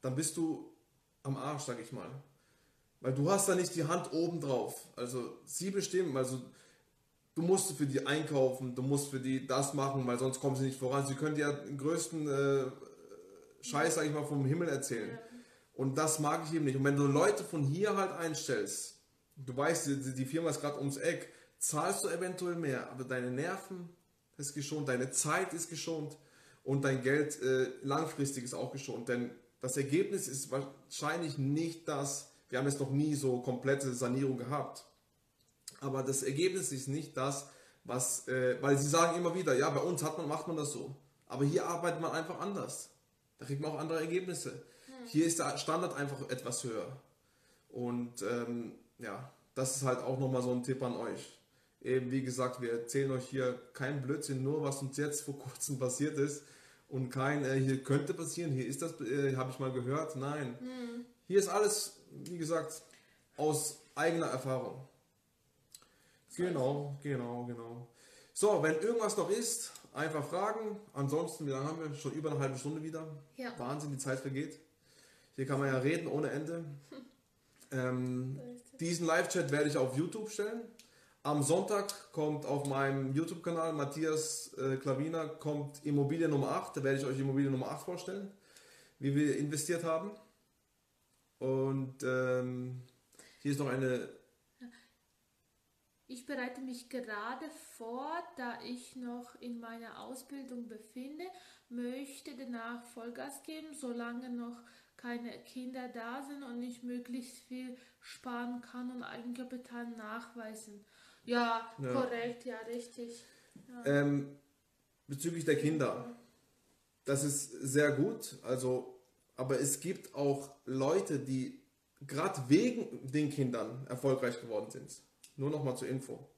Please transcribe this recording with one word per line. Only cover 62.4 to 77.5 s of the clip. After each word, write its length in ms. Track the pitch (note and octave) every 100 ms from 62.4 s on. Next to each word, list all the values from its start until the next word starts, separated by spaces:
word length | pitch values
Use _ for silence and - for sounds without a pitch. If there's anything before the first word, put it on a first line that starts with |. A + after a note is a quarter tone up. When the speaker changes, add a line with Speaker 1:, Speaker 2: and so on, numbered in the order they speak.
| D#3 E3 D3 - - - - _ _ -
Speaker 1:
aus 460 | D3+ C#3 - - - -
eigener 320 | E3 E3 D#3
Erfahrung. 600 | C3 C#3 C3 G#2+ C3+ - _ _ _ _ _ _ _ _ - - _ _ _ _
Speaker 2:
So 140 | -
Speaker 1:
Genau, 480 | F3+ D#3+ B2+ C#3+ C#3+
Speaker 2:
ist 120 | C#3 D3
es. 60 |
Speaker 1:
genau, 320 | C3 A#2+ A#2+ B2
genau. 420 | A#2 A#2 A#2+ B2+ _ - - -
So, 300 | - G#3 F#3+
wenn 160 | D#3 D#3
irgendwas 380 | G3+ A#3 G#3 G3+
noch 120 | E3+
ist, 420 | G#3+ A#3 - - - -
einfach 300 | - D#3 D3+ C#3
fragen. 520 | E3+ G#3 A3 G#3+ G3+ -
Ansonsten, 520 | C#3 C#3 D3+ E3 - D3
wie 40 |
lange 140 | C3+ C#3+
haben 140 | E3
wir? 120 | D#3 C#3
Schon 160 | C#3
über 180 | D3 D3+
eine 80 | C#3
halbe 180 | C3+ B2+
Stunde 260 | C#3+ D#3
wieder. 240 | D#3+ D#3+ D#3 D3+ - -
Speaker 2:
Ja. 160 | B3 E3+
Speaker 1:
Wahnsinn, 340 | B2 D3 D3
die 60 | C3+
Zeit 220 | C3+ B2+
vergeht. 400 | C#3 C3+ D#3 - - _ _ - - - _ -
Hier 100 | C3+
kann 140 | C#3
man 80 | C#3
ja 80 | C3
reden 280 | C3 E3+ E3
ohne 220 | C#3 D3+
Ende. 340 | C3 D#3 E3+ D#3+ C#3+ -
Speaker 2:
<laughs> 120 | C#4 A#3+ _ _ _ _